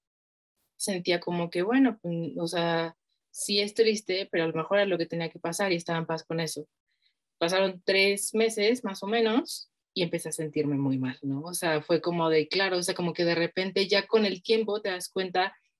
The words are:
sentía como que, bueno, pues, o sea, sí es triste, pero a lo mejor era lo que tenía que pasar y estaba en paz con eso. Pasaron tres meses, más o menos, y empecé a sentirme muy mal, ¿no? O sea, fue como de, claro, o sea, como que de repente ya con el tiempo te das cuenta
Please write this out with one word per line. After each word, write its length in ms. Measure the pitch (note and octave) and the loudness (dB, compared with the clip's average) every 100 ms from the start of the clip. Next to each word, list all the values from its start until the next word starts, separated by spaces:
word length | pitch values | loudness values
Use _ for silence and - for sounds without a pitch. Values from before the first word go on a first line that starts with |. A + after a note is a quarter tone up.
| _ _ _ _ _ _ _ - | _ _ _ _ _ _ _ -8
sentía 440 | - F#3 F3 F3 | -4 -2 0 0
como 300 | F3 F3 E3+ | 0 -4 -2
que, 120 | F3 | -2
bueno, 360 | F#3+ C4 C4 A3 | 2 4 4 2
pues, 300 | F3 E3+ E3 - | -4 -4 -4 -4
o 100 | E3+ | -4
sea, 480 | F3 E3+ E3 E3 - _ _ _ | 0 0 0 -2 -8 _ _ _
sí 300 | - - G3+ | -8 -2 0
es 140 | G3+ | 0
triste, 540 | G#3 A3 G#3 - F#3 G3 | 2 2 2 -2 -4 -2
pero 140 | F3 | 0
a 40 | E3 | 0
lo 60 | |
mejor 240 | D#3+ D#3+ G3+ | -2 0 2
era 80 | G3+ | 2
lo 120 | E3+ | 0
que 80 | E3 | -2
tenía 240 | E3+ E3 | -4 -6
que 80 | E3 | -6
pasar 320 | E3+ E3+ G3 | -6 -2 0
y 40 | E3+ | 0
estaba 220 | F3 E3 | -2 -4
en 80 | E3 | -2
paz 180 | D#3+ | -6
con 160 | - E3 | -4 -4
eso. 280 | D#3 D3 D3+ _ _ _ _ _ _ - | -4 -6 -12 _ _ _ _ _ _ -2
Pasaron 440 | E3+ F#3 F#3+ F#3 | 0 2 0 -2
tres 500 | - F#3+ G3 G3+ - | 0 2 4 2 -2
meses, 500 | A3 A3 G#3+ G#3 B3 | 0 0 2 0 0
más 180 | G3 G3 | -2 -6
o 40 | G3 | -2
menos, 640 | A#3 A3+ A#3+ F4 - - _ _ | 2 2 2 0 -6 -14 _ _
y 80 | F#3+ | -4
empecé 260 | E3+ E3+ E3 | -2 -4 -6
a 20 | |
sentirme 440 | D#3 D#3 D#3 C#3+ C#3 | -6 -4 -2 0 0
muy 220 | C#3 C3 | 0 0
mal, 200 | B2+ B2+ | -2 -6
¿no? 200 | C#3 C3+ | -6 -6
O 120 | E3 | -6
sea, 280 | F3+ F3 D#3 | -4 0 0
fue 180 | - E3 | 2 0
como 300 | F3 E3+ D#3+ | 0 0 2
de, 180 | D#3+ D3+ | 2 2
claro, 300 | F#3 G3 F3+ | 0 2 0
o 40 | |
sea, 120 | F3 | -2
como 180 | F3+ F3 | -2 -2
que 120 | D#3 | 0
de 100 | E3+ | 2
repente 540 | E3 E3+ - F#3+ F#3 F#3+ | 2 0 0 -2 0 2
ya 180 | G3+ G3 | 2 4
con 180 | A3 | 2
el 180 | G3+ F#3 | 2 0
tiempo 380 | - A3+ G#3+ G#3 | 0 2 2 -2
te 100 | G#3 | -4
das 180 | F3+ - | -6 -6
cuenta 440 | F#3+ F#3 F3+ F#3+ - _ | -4 -2 0 0 -4 _